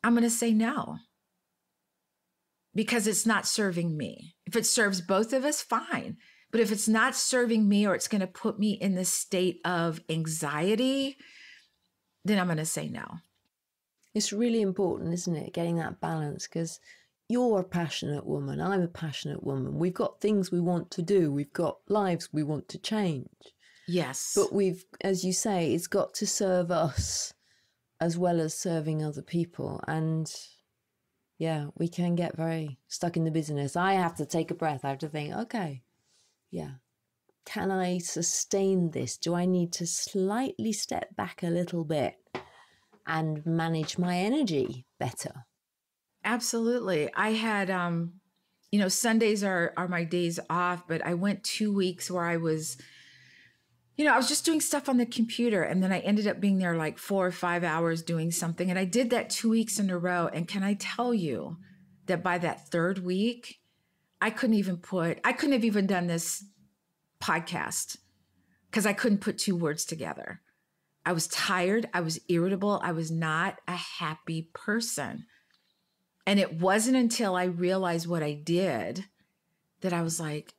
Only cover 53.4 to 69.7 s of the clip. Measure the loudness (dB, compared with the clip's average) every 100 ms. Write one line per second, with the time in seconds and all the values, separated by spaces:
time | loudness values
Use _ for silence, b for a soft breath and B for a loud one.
53.4 | B B B _ _ 0 4 4 4 0
54.4 | 2 2 2 0 2 2 2 0 -2 2
55.4 | 2 2 2 2 2 2 2 2 2 2
56.4 | 2 4 2 0 -2 -4 -2 2 2 0
57.4 | 0 0 0 2 2 0 -2 -2 0 -2
58.4 | -2 0 0 0 2 2 2 2 0 0
59.4 | 2 2 2 0 0 0 0 2 0 -2
60.4 | -4 -2 0 0 -4 -2 0 2 0 -2
61.4 | -6 -10 B B B B -4 -2 0 0
62.4 | 0 -4 -4 0 0 0 -2 0 0 -2
63.4 | -14 -20 _ _ _ _ _ _ -2 0
64.4 | 2 4 2 -4 -4 -2 0 0 0 0
65.4 | 2 2 2 2 2 2 0 -2 -2 -8
66.4 | -10 _ _ _ _ _ _ _ 0 0
67.4 | 0 -6 -4 -4 -6 -10 _ _ _ _
68.4 | _ _ _ 0 0 2 2 2 0 -2
69.4 | -2 0 0